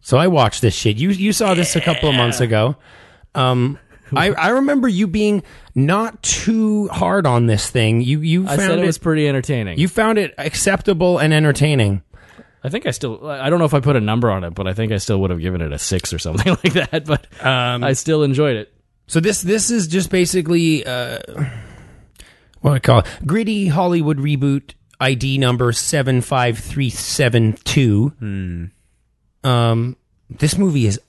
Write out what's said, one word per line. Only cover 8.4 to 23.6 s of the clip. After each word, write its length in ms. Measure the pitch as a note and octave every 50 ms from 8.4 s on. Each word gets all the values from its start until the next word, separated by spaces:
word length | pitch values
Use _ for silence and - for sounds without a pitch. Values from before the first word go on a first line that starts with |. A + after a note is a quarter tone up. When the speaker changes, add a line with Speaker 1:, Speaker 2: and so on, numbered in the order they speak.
| F#3+
Speaker 2:
I 120 | F#3+ C#3
Speaker 1:
found 40 | C#3+ -
Speaker 2:
said 160 | F#3+ E3+ E3+
it 40 | F3+
Speaker 1:
it, 40 |
Speaker 2:
was 100 | F#3 D#3+ -
pretty 300 | - E3+ D#3+ D#3 D3+ D3
entertaining. 500 | C#3 C3+ B2 - D3 B2 A2 G2 E2+ -
Speaker 1:
you 80 | D#3
found 320 | F#3 - - G3+ A3 A3+ G#3+
it 160 | G3 D3+ - -
acceptable 800 | C#3 D#3 - - - G3+ F#3+ F#3+ - - G3 D#3+ F3 F3+ F3+ D3
and 160 | D3 D#3 D#3
entertaining. 680 | D3+ D#3 D3+ C#3 - C#3+ D3+ D3+ C3+ A2 G2+ G2 G2 - _ _ - - - - - - _ _ _ _
Speaker 2:
I 60 | C3+
think 160 | D3 A#3 D4+
I 40 | -
still, 380 | B2 - - B2+ A2 - A#2+ D3+
I 220 | D3 C#3 C3 C#3
don't 80 | E3 F3
know 80 | E3+
if 80 | D3 D#3
I 60 | C#3+
put 160 | B2+ C#3+ D3
a 40 | B2+
number 300 | G#2+ G#2+ G#2+ A#2 A#2+ A#2
on 120 | G2+ F#2+ F2+
it, 60 | E2+ E2
but 120 | F#2 G2
I 60 | F#2+ F2+
think 200 | G2+ A2+ A2 A2
I 40 |
still 240 | G2 - - A2 G2
would 100 | F#2+ F#2+
have 100 | F2+ E2+
given 200 | D#2+ F2+ F2+ F2+
it 120 | E2 D2+ C#2+
a 60 | D2
six 340 | - - - F2+ - - -
or 40 | D#2+
something 380 | - E2+ D#2 F2+ A2 F#3+ F3+ -
<laughs> 40 | -
like 80 | F#3 C#3
that. 320 | F3 D3 - - D#3+ C#3+
But 220 | D3+ D3+ C#3 - - - - -
Speaker 1:
Um, 400 | C3 C3 B2+ B2 B2 B2 B2 A#2+
Speaker 2:
I 80 | C#3+ C3+
still 300 | B2+ - D#3+ D#3+ D#3 D3+
enjoyed 340 | C#3+ C3+ B2+ D3+ D3 B2+
it. 160 | G#2+ G#2+ - _ _ _ _ _ _ _ _
Speaker 1:
So 100 | - E3
this, 220 | E3 G3+ G#3 - -
this 280 | E3+ G3+ A3 G3+ -
is 180 | A#3+ A#3 F#3 D#3+
just 220 | D#3+ F#3+ F#3 D#3+
basically, 760 | - F#3 F3+ E3 - F#3 E3 D3+ F3 E3+ E3+ E3 D#3 D3 -
uh, 320 | - B2+ B2 B2 B2 B2 - - - - - D3 C3 A#2+ A2+ G#2+ - - - - - - - - _ _ _ - - - _ _ _ _ -
what 100 | - C#3
do 40 | D3
I 20 | C3
call 200 | - - B2 A#2
it? 60 | - - - - -
Gritty 420 | C#3 D#3 A3 A3+ G3+ A3 G#3